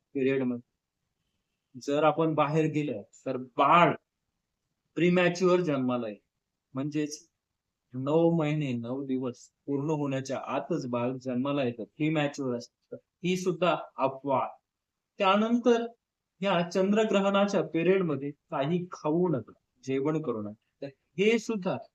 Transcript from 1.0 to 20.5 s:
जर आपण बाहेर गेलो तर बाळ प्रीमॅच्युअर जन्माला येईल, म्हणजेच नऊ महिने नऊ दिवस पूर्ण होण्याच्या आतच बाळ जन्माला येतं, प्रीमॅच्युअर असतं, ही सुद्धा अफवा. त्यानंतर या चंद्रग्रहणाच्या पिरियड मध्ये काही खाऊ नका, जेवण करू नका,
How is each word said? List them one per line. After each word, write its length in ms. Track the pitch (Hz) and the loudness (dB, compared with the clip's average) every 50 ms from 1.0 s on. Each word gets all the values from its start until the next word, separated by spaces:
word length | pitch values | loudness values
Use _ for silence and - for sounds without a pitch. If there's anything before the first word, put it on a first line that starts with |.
| _ _ _ _ _ _ _ _ _ _ _ _ _ _ - 127 - | _ _ _ _ _ _ _ _ _ _ _ _ _ _ -20 -10 -4
जर 160 | 139 143 147 156 | -2 2 4 4
आपण 300 | 151 147 160 165 160 151 | 4 4 4 2 2 2
बाहेर 320 | 143 147 143 151 160 156 | 2 2 2 2 2 2
गेलो 360 | 156 139 151 147 147 120 104 104 - - - - | 2 0 -2 -2 -2 -4 -8 -10 -16 -20 -10 -8
तर 120 | 139 127 | -6 -6
बाळ 580 | 127 127 123 _ 151 139 143 160 175 170 147 123 - _ _ _ _ _ _ _ _ _ _ _ _ _ _ _ _ _ _ - | -6 -8 -4 _ 2 4 6 6 6 6 6 4 0 _ _ _ _ _ _ _ _ _ _ _ _ _ _ _ _ _ _ -2
प्रीमॅच्युअर 640 | 151 165 180 175 180 180 175 180 - 190 175 180 180 | 0 2 4 4 4 4 2 2 2 2 4 4 4
जन्माला 480 | 175 156 143 131 127 127 123 120 120 | 2 0 0 0 0 -2 -2 -2 -4
येईल, 120 | 107 104 - _ _ _ _ _ _ _ _ _ _ - | -6 -8 -12 _ _ _ _ _ _ _ _ _ _ -8
म्हणजेच 540 | 131 135 151 143 151 151 147 147 - - _ _ _ _ _ _ _ _ _ _ _ _ _ - | -6 -6 -4 -2 -4 -4 -4 -6 -12 -18 _ _ _ _ _ _ _ _ _ _ _ _ _ -10
नऊ 440 | 127 131 143 151 165 170 170 170 | -6 -2 0 2 4 4 4 4
महिने 360 | 165 151 147 151 156 147 131 120 | 2 2 0 0 0 -2 -2 -4
नऊ 320 | 120 117 120 131 139 143 | -4 -6 -6 -6 -6 -4
दिवस 440 | 135 131 127 131 123 120 - - - _ _ _ | -4 -4 -4 -4 -6 -8 -10 -14 -20 _ _ _
पूर्ण 240 | 139 143 135 139 160 | -4 -4 -2 -2 -2
होण्याच्या 480 | 156 147 143 135 135 135 127 - 131 | -2 -2 -2 -2 -4 -4 -4 -6 -6
आतच 520 | 110 - - 120 - - - 175 147 135 127 | -6 -6 -4 -4 -4 -4 -4 -4 -4 -4 -4
बाळ 220 | 120 120 120 127 131 | -2 -2 -2 -2 -4
जन्माला 460 | 131 123 131 123 123 131 143 143 143 131 | -6 -6 -4 -4 -2 -2 -2 0 0 -2
येतं, 200 | 120 117 - 101 | -2 -4 -6 -10
प्रीमॅच्युअर 720 | - _ - 151 156 160 151 147 143 - - 139 127 120 | -10 _ -2 -2 0 0 0 0 -2 -2 -4 -4 -4 -4
असतं, 380 | 120 - - _ _ _ _ - | -6 -8 -12 _ _ _ _ -18
ही 420 | - _ _ _ _ - 175 185 | -18 _ _ _ _ -2 -2 -2
सुद्धा 380 | 180 185 185 165 160 180 170 156 143 - - - | 0 0 -2 -2 0 0 0 0 0 -4 -8 -6
अफवा. 500 | - 131 131 131 - - 139 131 123 - - - - _ _ _ _ _ _ _ _ _ _ _ | -4 -2 -2 -4 -4 -4 -2 -2 -2 -2 -4 -8 -14 _ _ _ _ _ _ _ _ _ _ _
त्यानंतर 720 | - 202 190 196 208 220 226 240 240 - 254 233 233 233 233 - _ _ _ _ _ _ _ _ - | 0 2 2 4 4 2 2 0 2 4 4 2 2 0 -6 -10 _ _ _ _ _ _ _ _ -4
या 280 | 185 202 185 170 170 175 | -2 0 0 0 0 0
चंद्रग्रहणाच्या 920 | - 190 190 202 208 220 220 202 190 202 196 196 196 196 202 196 - 175 156 | 0 0 2 2 2 2 2 2 2 2 2 2 2 2 2 2 2 0 -2
पिरियड 400 | - - 165 165 180 190 190 185 | 0 -2 0 2 4 4 4 2
मध्ये 280 | 160 143 131 139 143 | 0 -2 -4 -6 -8
काही 540 | 147 _ _ - 165 143 139 151 175 175 175 180 | -10 _ _ -6 -4 -4 -2 0 -2 -2 -4 -6
खाऊ 360 | - - - 151 151 175 180 | -10 -6 -2 0 0 2 2
नका, 260 | 175 151 120 110 - - _ _ _ _ _ - | 0 0 -2 -4 -8 -16 _ _ _ _ _ -6
जेवण 380 | 131 135 135 135 151 160 156 | -4 -4 -2 0 -2 -2 -2
करू 200 | - 127 113 107 | -2 -4 -4 -6
नका, 220 | 104 104 | -6 -10